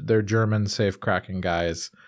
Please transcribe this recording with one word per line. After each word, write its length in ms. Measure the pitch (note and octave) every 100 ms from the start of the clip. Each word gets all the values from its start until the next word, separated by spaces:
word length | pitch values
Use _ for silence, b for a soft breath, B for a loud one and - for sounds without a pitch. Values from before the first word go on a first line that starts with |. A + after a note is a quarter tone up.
| -
they're 140 | A2
German 460 | G#2 A2+ A2 G#2+ G#2
safe 320 | - G2+ -
cracking 420 | - F#2 - F#2
guys, 500 | F2+ E2+ E2+ E2 - _